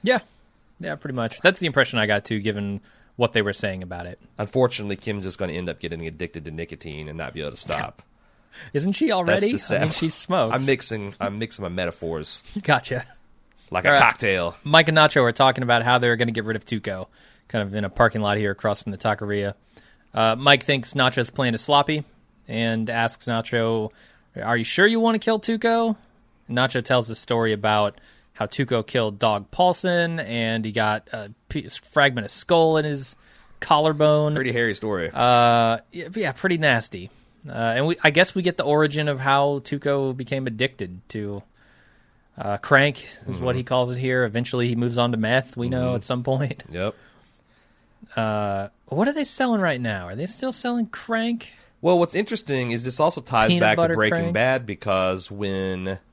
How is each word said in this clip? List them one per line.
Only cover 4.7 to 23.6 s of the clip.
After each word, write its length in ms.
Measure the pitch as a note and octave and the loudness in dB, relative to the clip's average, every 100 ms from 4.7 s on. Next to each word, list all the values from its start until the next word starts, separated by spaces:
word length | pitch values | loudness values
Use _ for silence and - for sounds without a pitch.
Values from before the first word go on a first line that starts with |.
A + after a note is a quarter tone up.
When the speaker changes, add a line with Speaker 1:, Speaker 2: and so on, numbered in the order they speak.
| B2 G#2 G2 | 0 -6 -6
Speaker 2:
Kim's 260 | - G#2 | -6 -6
just 140 | F#2+ - | -8 -6
gonna 140 | F#2 | -6
end 160 | E2 F2 | -4 -6
up 100 | D#2 | -8
getting 280 | E2 E2 E2 | -8 -8 -10
addicted 400 | D#2 E2+ E2+ D#2 | -8 -10 -10 -12
to 40 | |
nicotine 560 | D#2 E2+ E2 E2 D2 D2+ | -10 -10 -12 -14 -12 -12
and 100 | D#2+ | -10
not 160 | C#2 | -10
be 60 | D#2 | -8
able 80 | D2 | -10
to 60 | - | -10
stop. 420 | - D2+ - - _ _ _ _ | -8 -6 -6 -12 _ _ _ _
Speaker 1:
<laughs> 340 | _ - - | _ -20 -8
Isn't 200 | C#3+ F3 | -4 -2
she 200 | G3 D4+ | 0 0
already? 400 | F#3+ E3+ F#3+ G#3 | 0 0 2 2
Speaker 2:
That's 0 | |
the 60 | B3+ | -2
sad 240 | - A2 | -2 0
Speaker 1:
I 20 | |
mean, 80 | D#3+ | 0
she 160 | - E3 | 0 -4
smokes. 460 | - - F3+ A2+ A#2+ | -4 -2 0 2 0
Speaker 2:
I'm 80 | |
mixing, 500 | C3+ C3 - A2 G2+ - | 0 0 -2 -6 -8 -6
I'm 180 | G2+ G#2 | -6 -4
mixing 240 | A2+ - | -8 -6
my 40 | F#2+ | -6
metaphors. 760 | F2 F2 - E2 D#2+ D#2 - - | -4 -4 -6 -6 -6 -8 -12 -10
Speaker 1:
<laughs> 100 | G#3 | -8
Gotcha. 420 | F3 C3+ - B2 - - _ _ _ _ _ | 0 0 0 -8 -8 -20 _ _ _ _ _
Speaker 2:
Like 140 | F2+ G#2+ | 0 4
Speaker 1:
All 60 | |
Speaker 2:
a 20 | |
Speaker 1:
right. 80 | C#3+ | 8
Speaker 2:
cocktail. 520 | B2 - A2 F#2+ E2+ - | 6 4 0 0 -2 -6
Speaker 1:
Mike 240 | D3 D#3+ D#3+ | 4 6 6
and 100 | D#3 | 6
Nacho 240 | D3+ D3 | 6 6
are 100 | A#2+ | 4
talking 300 | - C3 C3 | 4 4 4
about 200 | B2 A#2 | 2 2
how 140 | A#2 B2 | 4 4
they're 180 | A#2+ A2+ | 4 2
gonna 160 | A#2+ | 0
get 120 | A2+ | -2
rid 120 | A2 A2 | -4 -6
of 80 | - | -4
Tuco, 400 | A2 G#2 F#2+ F#2 _ - _ _ | -6 -6 -8 -10 _ -20 _ _
kind 180 | A2+ G2+ | -4 -2
of 80 | G#2+ | -4
in 80 | |
a 40 | G2+ | -4
parking 320 | - A#2+ A2+ | 4 4 4
lot 160 | G#2 G#2 | 0 2
here 140 | G#2 | 0
across 320 | G2 A2 G2+ | -2 -2 -4
from 80 | - | -6
the 60 | F#2+ | -4
taqueria. 560 | A2+ G#2 G#2 G#2 G2+ - _ - _ _ _ | -2 -2 -2 -2 -4 -8 _ -20 _ _ _
Uh, 220 | A2+ A2+ A2+ | 0 2 4
Mike 280 | C#3+ C#3+ | 4 4
thinks 280 | - C#3 A#2 | 4 -2 -2
Nacho's 360 | C#3 B2+ B2+ A#2 | 0 2 2 -4
plan 240 | - B2+ | -2 -2
is 80 | A2+ | -2
sloppy 400 | - C#3+ C#3+ D3+ - _ _ _ - | 2 2 2 -2 -6 _ _ _ -8
and 420 | A2 A#2 A2 A2 | -4 -2 -2 -2
asks 340 | A#2 A#2 - - | -2 -2 -4 -4
Nacho, 640 | A#2 A2 A#2+ | -4 -2 -2